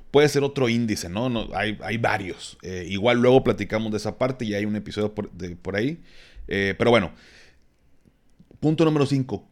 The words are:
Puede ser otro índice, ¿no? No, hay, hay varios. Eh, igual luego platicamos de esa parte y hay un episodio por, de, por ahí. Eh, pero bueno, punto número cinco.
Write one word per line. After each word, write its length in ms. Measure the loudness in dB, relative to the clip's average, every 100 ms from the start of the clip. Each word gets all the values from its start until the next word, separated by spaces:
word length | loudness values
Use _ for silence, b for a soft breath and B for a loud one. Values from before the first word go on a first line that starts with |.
| 0
Puede 180 | 4 4
ser 140 | 4
otro 260 | 0 0 0
índice, 400 | 2 0 -2 -4
¿no? 200 | -4 -2
No, 180 | -2 -4
hay, 240 | -4 -4 -4
hay 160 | -6 -2
varios. 640 | 0 -2 -4 -12 -14 -16
Eh, 240 | -10 -10 -6
igual 340 | -2 2 4
luego 220 | 6 6
platicamos 480 | 4 0 -2 -4 -2
de 60 | -4
esa 200 | -4 -2
parte 280 | -4 -2 -4
y 80 |
hay 100 | -2
un 100 | -2
episodio 400 | -4 -6 -4 -4
por, 160 | -4 -10
de, 240 | -12 -12
por 220 | -10 -6 -2
ahí. 260 | -2 -4 b b b b -6
Eh, 260 | -2 -2 2
pero 140 | 4
bueno, 220 | 4 4 b b b b b _ _ _ _ _ _ _ _ _ -4
punto 240 | 0 2
número 220 | 4 4 2
cinco. 420 | 0 -2 -6 -4